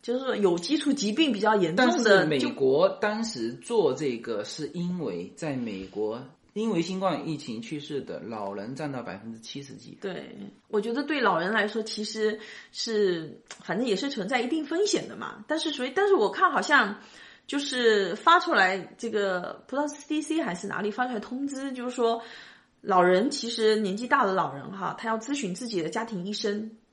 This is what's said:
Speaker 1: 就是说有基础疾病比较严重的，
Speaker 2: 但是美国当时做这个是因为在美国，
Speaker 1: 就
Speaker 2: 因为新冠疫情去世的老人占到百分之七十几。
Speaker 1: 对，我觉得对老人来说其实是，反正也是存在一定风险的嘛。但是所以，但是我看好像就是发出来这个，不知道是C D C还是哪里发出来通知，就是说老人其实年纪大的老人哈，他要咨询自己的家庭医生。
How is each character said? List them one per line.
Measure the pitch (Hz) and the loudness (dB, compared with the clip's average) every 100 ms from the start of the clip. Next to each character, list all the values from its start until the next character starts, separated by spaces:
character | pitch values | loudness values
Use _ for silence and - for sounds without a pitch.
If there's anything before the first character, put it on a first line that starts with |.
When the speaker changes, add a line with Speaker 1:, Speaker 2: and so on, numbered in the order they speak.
Speaker 1:
就 | - | -2
是 | 247 | -2
说 | 262 208 | 0 2
有 | 196 175 | 4 2
基 | 214 302 | 0 0
础 | 285 | 2
疾 | - 202 | 0 0
病 | 214 311 | 2 2
比 | 202 | 4
较 | 214 214 | 4 4
严 | 170 180 | 4 6
重 | |
的， | 254 330 | 4 6
Speaker 2:
但 | 220 196 | 6 6
是 | 156 | 6
美 | 143 123 | 2 0
国 | - 131 139 190 - | 2 4 6 4 2
当 | 214 220 | -2 0
时 | 226 131 113 | -4 -4 -6
做 | 127 - 233 160 | -6 -2 2 2
这 | 127 147 113 | 2 -2 -4
个 | 117 107 | -4 -6
是 | 107 - 147 | -6 -8 -8
因 | 180 175 180 | -4 -4 -2
为 | 135 87 90 - | -4 -4 -8 -8
在 | 160 131 | -6 -4
美 | 117 95 95 | -4 -6 -8
国， | 101 107 113 131 _ _ | -4 -4 -4 -12 _ _
Speaker 1:
就 | 202 | -4
Speaker 2:
因 | 226 | 0
为 | 180 | 0
新 | 170 190 | -2 0
冠 | 190 151 - | 0 0 -4
疫 | 147 | -6
情 | - 113 | -6 -8
去 | 113 151 | -8 -10
世 | 135 147 | -6 -8
的 | 113 82 | -6 -10
老 | 92 110 98 | -8 -8 -6
人 | 101 107 135 | -6 -8 -8
占 | 147 | -6
到 | 131 | -6
百 | 117 95 | -8 -10
分 | 113 | -12
之 | 113 | -14
七 | - 139 | -12 -14
十 | 135 | -14
几。 | - - - | -18 -18 -12
Speaker 1:
对， | 196 165 135 - 202 - _ | -10 -8 -12 -14 -16 -18 _
我 | 214 | -2
觉 | 220 | 0
得 | 240 | -4
对 | 285 302 | -2 2
老 | 220 170 | 2 2
人 | 180 | 2
来 | 220 208 | 2 0
说 | 226 | -2
其 | 214 - | -6 -6
实 | 208 220 214 214 - - - | -6 0 0 0 -10 -18 -16
是， | - - 214 196 170 156 - _ | -10 -2 2 4 2 -4 -14 _
反 | - - 180 | -18 -4 -2
正 | 254 | 0
也 | 190 | 0
是 | 277 | 0
存 | 247 190 | -4 -2
在 | 254 | 0
一 | 247 | 0
定 | 320 | -2
风 | 285 330 415 | -2 0 2
险 | - - | 0 -2
的 | - | -10
嘛。 | - - - | -10 -12 -4
但 | 311 | -2
是 | 320 | -2
所 | 285 254 | -4 -2
以， | - | 2
但 | 403 | 4
是 | |
我 | 370 202 | 4 4
看 | 190 359 | 4 2
好 | 262 | 2
像 | 196 285 208 208 - - - - - | 4 4 4 -4 -14 -20 -20 -20 -6
就 | 285 | -4
是 | 277 254 233 214 190 208 | -2 2 4 6 2 2
发 | - 349 | 6 6
出 | 349 | 6
来 | 247 185 190 170 - | 4 4 2 -6 -8
这 | 233 | -4
个， | 208 202 185 175 - - | 0 0 -2 -4 -12 -6
不 | 262 | -4
知 | |
道 | 294 | -4
是 | 285 | -6
C | - | -4
D | 302 | -4
C | 302 311 | -2 -2
还 | 254 | -2
是 | 175 196 | -4 -6
哪 | - | -4
里 | 208 | -4
发 | 208 254 | -2 -4
出 | |
来 | 226 | -4
通 | - 247 277 | -6 -6 -6
知， | 269 269 | -6 -8
就 | 254 247 | -6 -6
是 | 247 | 0
说 | 233 233 - - - - _ _ | 0 0 -6 -18 -20 -20 _ _
老 | - 185 | 2 4
人 | 180 185 254 | 6 6 2
其 | - 233 | -2 -6
实 | 233 220 214 | 2 4 4
年 | 208 202 | 0 -2
纪 | 247 | 2
大 | 277 | 4
的 | 208 | 4
老 | 185 151 | 2 -2
人 | 139 135 | -4 -12
哈， | 196 175 - | -8 -6 -6
他 | 226 | -4
要 | 220 | -4
咨 | 220 | -2
询 | 285 196 180 | -4 -4 -6
自 | 247 | -4
己 | 196 | -4
的 | 160 | -2
家 | 226 226 | -4 -4
庭 | 196 185 | -6 -6
医 | |
生。 | 208 220 208 220 - _ | -4 -2 -2 -6 -14 _